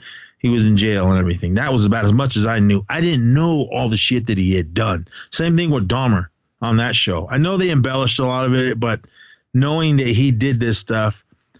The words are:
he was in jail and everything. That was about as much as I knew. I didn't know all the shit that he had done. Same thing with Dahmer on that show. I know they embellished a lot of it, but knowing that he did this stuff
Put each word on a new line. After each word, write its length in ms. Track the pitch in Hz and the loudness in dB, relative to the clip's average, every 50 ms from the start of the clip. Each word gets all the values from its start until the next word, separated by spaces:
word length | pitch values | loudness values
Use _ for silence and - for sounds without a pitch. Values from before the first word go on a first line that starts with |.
| - - - - - - _ _ | -8 -14 -20 -20 -20 -20 _ _
he 80 | - 120 | -2 0
was 180 | 120 117 107 | 2 2 2
in 120 | 110 107 101 | 2 2 2
jail 320 | 104 110 104 98 92 92 | 2 2 0 2 2 2
and 100 | 95 92 | 2 2
everything. 360 | 90 87 87 87 - 87 92 | 2 0 -2 -2 -2 -2 -2
That 180 | 110 139 139 135 | 0 0 0 0
was 120 | 120 104 | 2 2
about 200 | 101 98 117 104 | 2 2 2 2
as 80 | 101 104 | 2 2
much 240 | 127 139 135 - 107 | 2 2 0 0 0
as 80 | 104 | 0
I 140 | 110 117 110 | 0 2 2
knew. 260 | 101 101 101 98 101 - | 2 2 2 0 -2 -4
I 140 | 131 160 | -4 -2
didn't 320 | 170 175 165 127 117 117 127 | 0 0 0 2 2 2 2
know 340 | 147 165 170 165 147 127 - - | 2 2 2 0 0 -2 -4 -4
all 160 | 120 127 113 | -4 -2 -2
the 80 | 110 95 | 0 0
shit 300 | - - 123 120 113 113 | 0 0 0 0 0 -2
that 100 | 110 98 | 0 0
he 180 | 92 92 95 | 2 2 2
had 180 | 92 85 80 85 | 0 -2 -2 -4
done. 320 | 107 110 104 92 85 87 - - - - - | -4 -2 -2 -4 -6 -8 -10 -16 -20 -16 -10
Same 260 | - - 165 170 170 165 | -6 -4 0 0 2 2
thing 120 | 175 165 | 2 0
with 200 | 147 123 98 90 | 0 0 0 0
Dahmer 380 | 113 131 135 123 107 90 85 - - _ _ _ _ _ | -2 0 2 2 0 0 0 -4 -10 _ _ _ _ _
on 160 | 113 117 113 113 | -4 -2 0 0
that 180 | 117 120 110 | 0 0 0
show. 320 | - - 107 90 82 85 87 | 0 0 0 -2 -4 -4 -4
I 80 | 123 139 | -2 0
know 200 | 156 180 196 185 | 0 0 0 0
they 140 | 190 180 | 0 0
embellished 480 | 160 139 120 135 131 135 131 120 - - | 0 0 0 0 0 -2 -2 0 0 0
a 60 | 131 | -2
lot 200 | 127 127 127 131 | -2 -2 -2 -2
of 80 | 127 127 | 0 0
it, 260 | 127 127 127 117 117 | 0 0 -2 -2 -2
but 220 | 120 117 110 - - _ _ _ - - - _ _ _ - | -2 -4 -4 -6 -8 _ _ _ -20 -20 -20 _ _ _ -2
knowing 440 | 127 135 147 151 160 160 156 147 135 | 0 0 0 0 0 0 2 2 2
that 100 | 131 120 | 2 2
he 240 | 113 110 135 139 | 2 2 2 2
did 300 | 123 107 131 139 131 117 | 2 2 0 0 0 0
this 180 | 120 117 107 - | 0 -2 -2 -2
stuff 460 | - - 113 110 110 107 104 - _ _ _ _ _ _ _ | -4 -4 -2 -2 -2 -2 -4 -6 _ _ _ _ _ _ _